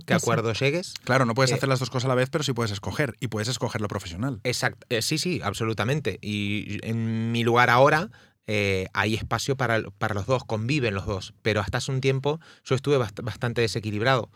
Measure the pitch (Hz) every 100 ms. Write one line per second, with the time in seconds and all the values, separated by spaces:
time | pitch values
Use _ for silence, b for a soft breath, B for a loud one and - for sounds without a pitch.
0 | - 175 117 113 113 107 135 170 - -
1 | - 131 120 113 131 131 135 131 127 127
2 | 131 127 131 160 143 117 113 98 95 95
3 | 139 - 101 107 107 123 120 110 104 104
4 | 87 85 135 101 123 - 123 - - 110
5 | - 156 180 135 101 98 113 110 110 156
6 | 110 - 104 104 101 104 - 104 110 113
7 | 113 113 113 117 117 117 120 120 143 151
8 | 123 b b b - 107 101 95 92 101
9 | 107 110 - 113 - 135 120 113 - -
10 | 110 101 131 127 - 110 113 151 117 98
11 | 90 92 - - 113 104 101 123 - 131
12 | 135 135 143 160 B B - 127 139 143
13 | 110 - 117 - 120 120 117 120 104 104
14 | 120 131 -